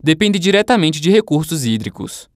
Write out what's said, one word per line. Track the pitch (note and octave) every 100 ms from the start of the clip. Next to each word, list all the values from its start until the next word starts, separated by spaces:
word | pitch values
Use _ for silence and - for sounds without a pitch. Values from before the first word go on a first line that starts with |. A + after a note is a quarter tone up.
dependem | D3 D#3 G#3 G3
diretamente | F3+ G3 G#3+ A#3+ D#3 D3+
de | D#3+
recursos | G#3 - D3+ D#3 D#3+ A#2+
hídricos. | A2+ A2 - - - -